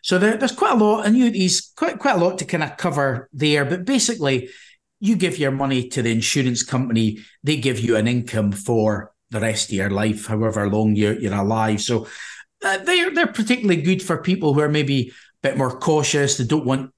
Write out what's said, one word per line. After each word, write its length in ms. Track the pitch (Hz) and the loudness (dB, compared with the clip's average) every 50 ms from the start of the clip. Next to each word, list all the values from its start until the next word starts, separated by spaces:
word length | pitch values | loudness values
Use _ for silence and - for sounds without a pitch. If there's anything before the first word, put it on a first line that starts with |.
So 160 | - - 185 | -2 0 2
there, 200 | 180 190 214 226 | 2 4 2 2
there's 140 | 214 269 254 | 2 -2 -2
quite 220 | 262 - 381 330 269 | 0 0 0 2 4
a 100 | 233 214 | 4 4
lot, 220 | 208 214 226 208 | 4 4 2 2
annuities, 640 | 208 220 254 247 233 208 196 190 180 - - - - _ | 2 4 4 4 4 2 2 0 2 0 -2 -4 -8 _
quite, 240 | - 311 330 - 214 | -2 -2 -2 -2 -2
quite 160 | - 277 233 | 0 0 2
a 40 | 180 | 4
lot 200 | 170 - - 190 | 2 2 0 -2
to 60 | - | -6
kind 180 | - - 160 156 | -4 -2 -2 -2
of 120 | 139 - | -4 -6
cover 520 | - - 175 143 143 139 135 127 120 - _ | -4 -4 -2 0 0 0 0 0 -2 -6 _
there. 320 | - 139 151 151 147 147 143 | -6 -2 0 2 2 2 2
But 220 | 127 165 185 180 | 0 -2 -4 -2
basically, 640 | 220 277 247 - - 233 - 151 139 135 127 131 - - - - - _ _ _ _ _ _ | 0 0 0 2 0 -2 0 0 0 0 0 -2 -6 -16 -20 -20 -20 _ _ _ _ _ _
you 160 | 208 196 226 | 0 2 2
give 220 | 180 185 175 131 | 2 2 -2 0
your 140 | - 147 135 | 0 0 0
money 360 | 135 135 139 135 135 127 123 127 | 0 0 -2 0 0 -2 -2 -2
to 120 | - 135 | -4 -2
the 100 | 120 117 | 0 0
insurance 520 | 113 113 107 - - 147 131 127 120 113 - | 0 0 0 0 0 0 0 0 0 -2 -4
company, 560 | - - 123 135 120 113 113 113 110 107 - - - _ _ - | -2 -2 -2 0 0 2 2 2 2 0 -4 -14 -20 _ _ -2
they 140 | 143 156 | -2 -2
give 220 | 147 117 135 123 107 | 0 0 -2 -2 0
you 160 | 113 117 113 | 0 0 2
an 120 | 107 104 | 2 2
income 440 | 120 123 123 117 - - 110 104 101 | 2 0 -2 -2 -2 -2 0 0 0
for 640 | 98 - - - 120 113 107 107 104 98 - - _ _ _ _ | -2 -2 -2 -2 0 2 2 2 0 -2 -6 -12 _ _ _ _
the 100 | - 107 | -6 -4
rest 300 | 104 113 110 - - - | -2 -2 -2 -4 -4 -4
of 60 | 113 | -2
your 140 | 95 98 101 | -2 -2 -2
life, 380 | 98 101 107 110 107 107 - | -2 0 0 0 -2 -4 -4
however 400 | - 113 107 113 110 104 110 101 | -4 -4 -2 -2 -2 0 -2 -2
long 260 | 101 98 107 110 110 107 | 0 0 2 2 2 2
you're, 200 | 104 107 104 110 | 2 2 0 0
you're 160 | - - 104 98 | -2 -4 -4 -2
alive. 460 | 101 98 101 113 110 110 110 107 104 | -2 0 0 0 0 0 0 0 -2
So, 260 | - - 120 110 110 - - - - - - - - _ _ _ - | -2 -2 -2 -4 -4 -6 -16 -16 -16 -16 -18 -20 -20 _ _ _ -4
uh, 140 | 392 381 381 | -4 -4 -2
they're, 320 | - 320 359 359 339 370 | -2 0 2 2 2 0
they're 160 | 302 330 320 | 0 0 0
particularly 540 | 302 - - 214 220 247 247 220 202 175 160 | 0 0 -4 0 0 0 0 2 0 2 2
good 220 | 143 175 190 185 - | 2 0 0 0 0
for 180 | - 170 - | -4 -4 -2
people 320 | - 180 185 - 160 151 139 | 0 -2 -2 0 2 2 2
who 60 | 147 | 2
are 80 | 151 | 2
maybe 400 | 147 151 151 147 135 143 131 117 | 2 2 0 0 0 0 -2 -2
a 60 | - - - - _ _ _ | -4 -8 -20 -20 _ _ _
bit 160 | - 135 - | -4 -2 0
more 220 | - 139 127 123 - | 0 -2 -2 -2 -2
cautious. 560 | - 170 156 151 143 - - 147 143 135 - | 0 2 2 2 2 2 0 0 2 0 0
They 80 | - 127 | -2 0
don't 220 | 117 151 156 131 | 0 0 0 0
want 260 | 123 131 135 135 131 _ | 0 -2 -2 -4 -8 _